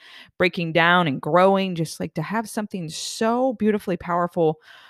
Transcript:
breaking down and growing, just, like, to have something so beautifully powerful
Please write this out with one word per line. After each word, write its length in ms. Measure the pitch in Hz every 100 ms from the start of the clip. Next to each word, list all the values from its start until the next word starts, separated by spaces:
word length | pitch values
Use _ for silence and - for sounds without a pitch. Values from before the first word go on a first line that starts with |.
| - - - -
breaking 340 | 180 185 165
down 340 | 160 170 180 170
and 140 | 127
growing, 540 | 151 170 190 196 190
just, 260 | 170 156 -
like, 140 | 175
to 80 | -
have 260 | 156 214 214
something 400 | - 214 196 156
so 640 | - - - 226 240 262
beautifully 420 | 226 208 208 - 180
powerful 640 | 175 175 175 - 160 156 - -